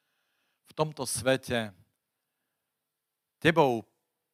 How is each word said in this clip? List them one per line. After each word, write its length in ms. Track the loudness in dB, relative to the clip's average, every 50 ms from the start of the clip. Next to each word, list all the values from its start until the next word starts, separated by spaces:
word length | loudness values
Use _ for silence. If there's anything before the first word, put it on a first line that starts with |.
| _ _ _ _ _ _ _ _ _ _ _ _ _ -10
v 20 | -6
tomto 320 | -4 -4 -4 -6 -8 -8
svete 680 | -6 -6 -2 0 0 0 0 0 -2 -4 -4 -4 -6 -10 _ _ _ _ _ _ _ _ _ _ _ _ _ _ _ _ _ _ _ _ _ _ _ _ _ _ _ _ _ _ _ _ _
tebou 440 | 0 2 4 4 2 2 0 -2 -6 _ _ _ _ _ _ _ _ _